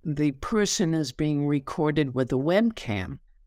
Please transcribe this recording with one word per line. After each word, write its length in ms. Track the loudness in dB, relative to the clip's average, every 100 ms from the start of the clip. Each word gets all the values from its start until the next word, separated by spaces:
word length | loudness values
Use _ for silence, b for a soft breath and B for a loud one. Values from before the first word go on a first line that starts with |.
the 260 | -6 -2 0
person 640 | -2 -2 0 2 2 0
is 180 | 0 -2
being 340 | -2 0 0 0
recorded 680 | 0 -2 -2 0 2 0
with 180 | 0 0
a 40 | 0
webcam, 800 | 2 4 2 0 -4 -4 -4 -8 -16 _